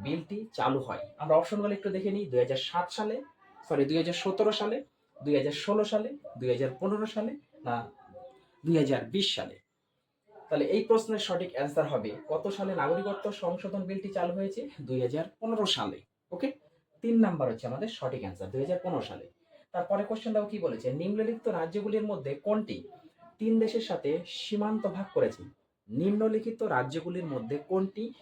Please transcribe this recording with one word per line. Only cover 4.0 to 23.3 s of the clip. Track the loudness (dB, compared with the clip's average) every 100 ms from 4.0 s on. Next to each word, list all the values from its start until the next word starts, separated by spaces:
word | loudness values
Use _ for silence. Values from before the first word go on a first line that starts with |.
হাজার | 2 0
সতেরো | 0 4 4 4
সালে, | 0 -2 -6 _ _ -6
দুই | 2 4
হাজার | 2 0
ষোলো | 2 2 4
সালে, | 2 0 -8 -14 -2
দুই | 2
হাজার | 2 2 0
পনেরো | 0 0 -2 -2
সালে, | -4 -6 -12 -10 -4
না | -4 -4 -14 -20 -20 -20 -20 _ _
দুই | 2 4
হাজার | 4 2 0
বিশ | -2 0 -2
সালে। | -6 -10 _ _ _ _ _ _ _ -20 -2
তাহলে | 2 4 4
এই | 4
প্রশ্নের | 4 4 -2 0
সঠিক | 0 -2 -2
অ্যান্সার | 0 2 2
হবে | 0 -2 -6 -4
কত | -2 -2 -2
সালে | -2 0
নাগরিকত্ব | 2 2 0 -2 -4 -2
সংশোধন | -2 -2 -4 -4 -4
বিলটি | -4 -4 -2
চালু | -2 0
হয়েছে? | -4 -4 -8 -10 -4
দুই | 0 0
হাজার | 0 -6 -6
পনেরো | -2 0 2 0
সালে। | -2 -6 -14 _ _ -4
ওকে, | -4 -4 _ _ _ _
তিন | 2 6 6
নাম্বার | 4 0
হচ্ছে | -2 -6
আমাদের | -6 -6 -4
সঠিক | -6 -4
অ্যান্সার, | -6 -8 -6
দুই | -2
হাজার | -2 -2 -2
পনেরো | -4 -4
সালে। | -10 -16 _ _ -20 _
তারপরে | -4 0 0 0
কোশ্চেন | -4 0 0
দেখো | 0
কি | -2 -2
বলেছে, | -2 -2 -2
নিম্নলিখিত | 0 0 0 -2 -2 -2
রাজ্যগুলির | -2 -2 0 0 0
মধ্যে | -2 -4 -4 0
কোনটি | 0 0 -6 -12 -20 -20 _ -20